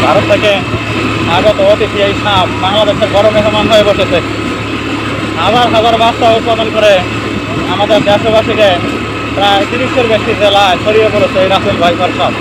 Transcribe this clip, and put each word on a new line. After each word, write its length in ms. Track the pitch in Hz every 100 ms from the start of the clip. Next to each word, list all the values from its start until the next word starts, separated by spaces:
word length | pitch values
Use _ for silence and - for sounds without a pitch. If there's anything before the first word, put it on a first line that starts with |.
ভারত 200 | 131 165 330
থেকে 220 | 311 208 196 170 - - - - - - 175
আগত 220 | 208 196 196
অতিথি 280 | 208 202 208 202
এই 80 | 196
সাপ 240 | 208 196 175 -
বাংলাদেশের 460 | 185 208 208 185 208
বড় 120 | 196 214
মেহমান 300 | 214 214 214 214
হয়ে 140 | 220 202
বসেছে। 300 | 196 180 175 - - - - - - - - - - - -
হাজার 260 | 180 240 240
হাজার 200 | 220 226 226
বাচ্চা 240 | 226 233 240 220
উৎপাদন 300 | 233 220 220 220
করে 160 | 208 185 180 - - - - - -
আমাদের 260 | 180 208 208 190
দেশবাসীকে 600 | 202 220 220 214 214 202 175 160 - - - - -
প্রায় 260 | 202 202 196
তিরিশের 360 | 240 254 262 226
বেশি 200 | 214 214 208
জেলায় 360 | 208 196 202 170
ছড়িয়ে 260 | 214 214 214
পড়েছে 260 | 208 190 190
এই 40 | 185
রাসেল 220 | 190 202 -
ভাইপার 280 | 170 165 180 -
সাপ। 140 | 156 110